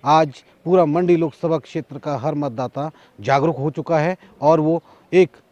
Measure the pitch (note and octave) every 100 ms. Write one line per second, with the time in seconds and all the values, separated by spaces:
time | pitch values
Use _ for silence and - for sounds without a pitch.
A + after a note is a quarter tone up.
0 | B2+ D#3 D#3 - _ _ E3 F#3 D#3+ D#3+
1 | F3+ F3 D#3+ - E3+ D#3+ - D#3+ - C#3
2 | D3+ C#3 C#3 D3 D3 A#2 - C3+ D3+ _
3 | _ - G#2 C#3 D#3 C#3+ D3 D#3 D3+ D#3+
4 | D#3+ F#3 - _ C#3+ D#3+ D#3 E3 _ _
5 | _ F3+ F3+ _ _